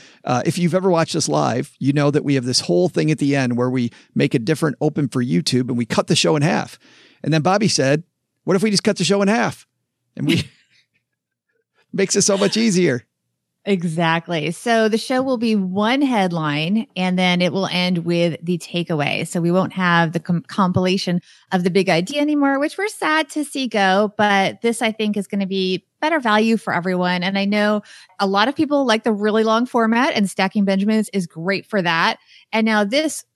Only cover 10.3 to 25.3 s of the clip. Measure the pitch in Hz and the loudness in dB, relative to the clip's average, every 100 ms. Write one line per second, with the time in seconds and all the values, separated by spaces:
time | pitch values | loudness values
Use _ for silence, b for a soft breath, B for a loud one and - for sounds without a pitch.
10.3 | 170 - b b b b _ _ _ _ | -2 -4 b b b b _ _ _ _
11.3 | _ _ _ _ _ _ 180 196 196 214 | _ _ _ _ _ _ -4 0 2 2
12.3 | 196 202 - 226 180 170 120 - _ _ | 2 2 2 0 2 2 0 -6 _ _
13.3 | _ _ _ 202 190 170 160 165 165 175 | _ _ _ -4 -2 -2 0 0 0 -2
14.3 | 165 151 - 240 226 220 220 - 254 262 | -4 -4 -4 0 2 2 0 -2 -2 -2
15.3 | 247 233 214 185 185 214 269 277 226 185 | -2 0 0 -2 -2 0 0 2 2 0
16.3 | 170 151 147 160 220 - - 185 185 180 | 0 -2 -2 0 -2 -2 -4 -2 2 2
17.3 | 175 180 190 190 180 180 175 170 170 170 | 2 0 0 -2 -2 0 0 0 0 0
18.3 | 147 165 170 - 170 165 156 139 101 165 | -2 -4 -4 -4 -6 -4 -2 -2 -2 -4
19.3 | 180 170 180 175 185 180 170 165 170 - | -2 0 0 0 0 2 4 2 -2 -2
20.3 | 170 - - 185 180 185 196 190 175 b | -4 -4 -2 0 2 2 0 -2 -4 b
21.3 | b b 185 180 185 190 165 190 294 294 | b b -2 2 2 2 2 0 -2 0
22.3 | 294 277 277 311 - 415 - 311 311 311 | 2 2 0 -2 -4 -6 -4 -2 -2 -2
23.3 | 311 285 277 254 214 190 190 208 - 208 | -6 -6 -6 -4 0 2 2 0 0 2
24.3 | 196 185 104 233 226 220 214 214 208 185 | 2 0 -2 -4 -2 -4 -2 -2 -4 -4